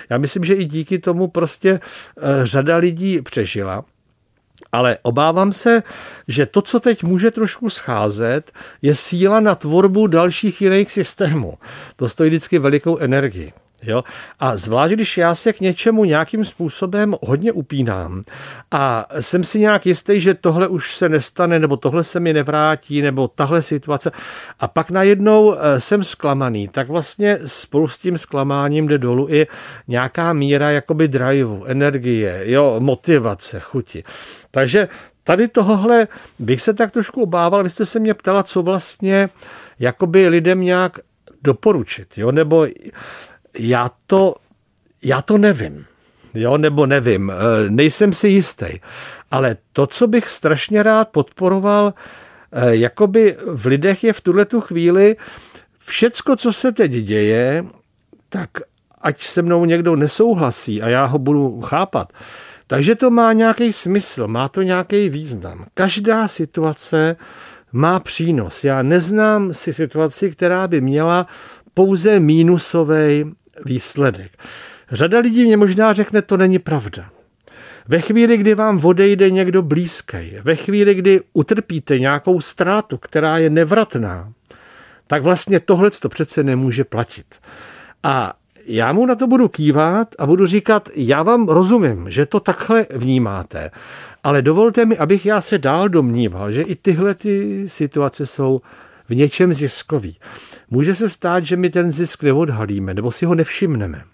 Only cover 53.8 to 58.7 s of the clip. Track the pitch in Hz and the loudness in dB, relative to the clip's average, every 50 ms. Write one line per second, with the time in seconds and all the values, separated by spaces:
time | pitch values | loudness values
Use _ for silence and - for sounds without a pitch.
53.8 | 151 190 190 185 - 226 208 - - 180 175 196 208 202 - 233 202 - 175 170 | 2 0 0 0 0 -2 -2 0 0 0 2 2 2 0 0 -4 -4 -4 -4 0
54.8 | 170 170 175 190 196 208 220 - - - - - - - - - _ _ _ _ | 2 2 4 4 4 4 4 2 -4 -16 -20 -20 -20 -20 -20 -20 _ _ _ _
55.8 | _ - - - 214 240 233 - - - 269 226 - 240 208 - - 262 226 - | _ -12 -2 0 0 0 0 -2 -2 -2 -2 0 0 -2 -2 0 -2 -2 0 2
56.8 | 214 151 127 120 110 101 107 107 104 107 110 113 123 131 139 165 175 185 - _ | 0 0 0 -2 -4 -2 0 0 2 2 2 2 2 0 0 -2 -4 -8 -14 _
57.8 | _ _ _ _ _ _ _ _ _ _ - 196 170 - - - - - | _ _ _ _ _ _ _ _ _ _ -10 -10 -10 -10 -12 -16 -18 -18